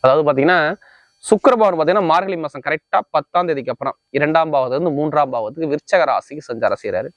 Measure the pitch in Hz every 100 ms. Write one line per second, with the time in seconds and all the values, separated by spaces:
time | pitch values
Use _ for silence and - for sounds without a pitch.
0 | 131 139 147 135 143 180 151 202 _ _
1 | _ _ - 214 285 247 214 170 156 196
2 | 175 165 190 180 151 143 143 156 _ -
3 | - 156 143 175 180 143 127 123 131 -
4 | _ 135 147 160 160 147 131 131 170 143
5 | 151 147 143 123 110 147 160 147 - 190
6 | 151 113 - 143 - 117 110 95 107 92
7 | 131